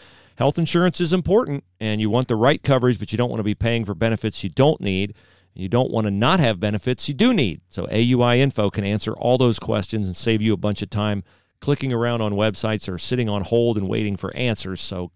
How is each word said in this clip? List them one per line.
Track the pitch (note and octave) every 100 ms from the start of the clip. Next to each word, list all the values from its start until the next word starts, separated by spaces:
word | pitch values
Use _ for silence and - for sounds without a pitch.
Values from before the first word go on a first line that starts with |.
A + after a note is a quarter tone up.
| - - _
Health | - C3+ D#3
insurance | E3 F3 F3+ -
is | F3
important, | F#3 D#3 G#3 G3+ C#3 - _
and | A2 G#2+
you | G#2+
want | A#2 C3
the |
right | A2 B2 E3
coverage, | - C3 B2 A2
but | G#2
you | A2
don't | A#2+
want | A#2
to |
be | G#2
paying | G#2 A#2 A#2
for | G#2
benefits | E2+ A2+ A2 A2 -
you | G2
don't | - C#3 -
need. | G2+ F#2+ G2+ - _ _ _
You | - F#2
don't | A#2 C3
want | A2+ G#2+
to |
not | G2 B2 F#3
have | B2+ F#2+
benefits | G#2 G#2 - B2 -
you |
do | C3 A#3+
need. | A3+ G#2+ D#2 _
So | - -
A | A2
U | A#2+ B2+
I | A#2+ A#2+
Info | C#3 A#2+ G2+
can | G#2
answer | G2 G#2 -
all | - B2 B2+
those | B2 A2
questions | - G#2+ F#2 A2 F#2+
and | F2
save | A#2 A2
you | G#2+
a | G2
bunch | G#2 G2+
of | G2+
time | G#2 G#2+ G2+ - _ _ _
clicking | - C#3+ C3+
around | A#2 A#2+ A#2+
on | G#2+
websites | G2+ A2 G2 A2 A2 -
or | F2
sitting | - B2+ A2+
on | G2+
hold | F2+ A#2 A#2+ G#2
and | F#2+
waiting | A2 G#2+
for | F#2+ F#2+ -
answers. | B2+ G#2+ F#2+ F#2
So | - F#2 F2+